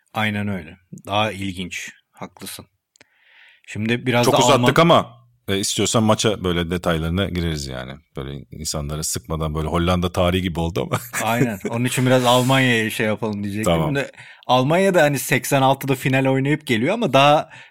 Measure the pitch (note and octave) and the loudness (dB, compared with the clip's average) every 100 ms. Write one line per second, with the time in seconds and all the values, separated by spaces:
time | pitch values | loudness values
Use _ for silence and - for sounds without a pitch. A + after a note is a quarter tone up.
0 | _ A2+ G#2+ G#2 G#2 F#2+ D2+ F2+ _ - | _ -4 -4 -2 -4 -6 -10 -20 _ -18
1 | - G2+ G#2+ F#2+ G2 F2+ F2+ - - - | -4 -2 -2 -4 -8 -8 -10 -10 -14 -18
2 | _ - - - F#2+ - - _ _ _ | _ -18 -18 -16 -16 -16 -20 _ _ _
3 | _ _ _ _ - _ - G#2 A2 A#2+ | _ _ _ _ -20 _ -14 -6 -4 -2
4 | B2 A#2+ B2 C3+ B2+ C3 B2 - E3+ C3 | 0 2 4 4 4 4 4 4 6 4
5 | - - _ _ - G2 G#2 - G2 A#2+ | 2 -6 _ _ -6 -4 -2 -2 0 2
6 | A2 G#2+ A2+ G2+ F#2 F2 E2+ F2+ F2 E2 | 2 2 2 0 -2 -2 -2 -2 -2 -2
7 | D#2+ F2+ F#2 F2 E2 D2+ C2+ B1+ B1+ C#2 | -2 -2 -2 -2 -4 -4 -8 -10 -12 -16
8 | _ - C2+ C#2 - - D#2+ D#2+ C#2+ D2+ | _ -14 -12 -12 -16 -14 -10 -8 -6 -6
9 | D#2 - - D#2+ D#2 D2+ D#2 E2+ E2+ F2+ | -6 -8 -6 -6 -4 -4 -4 -2 0 0
10 | F2 - F2+ F#2 F#2 E2 E2 F#2 B1+ - | -2 0 0 0 -2 -4 -4 -4 -4 -6
11 | - - A2+ A#2 B2 G2 - A#2 B2 C3 | -6 -6 -2 0 -2 -4 -6 -4 -2 0
12 | B2+ B2+ B2 B2 B2 C3+ C3 A#2 A2 - | 2 4 4 4 4 2 4 2 0 -2
13 | A2 G#2 A2+ G2+ G2+ G2+ F#2 E2 D2+ C#3 | -2 -2 -4 -4 -6 -4 0 0 0 -2
14 | - - - - - B2+ C3 E3+ G3 F3+ | -6 -10 -20 -12 0 2 2 2 4 4
15 | D3 C3+ - C3 - C#3 C3+ C3+ C3+ C#3 | 4 2 -2 -2 0 2 4 2 0 -2
16 | C#3+ C3+ C3+ C3+ C#3 D3+ - A2+ C3+ A3+ | 0 0 2 0 0 -2 -2 -2 0 -2
17 | G#3+ C3+ C#3+ D3+ - - - | 2 4 6 4 0 -12 -20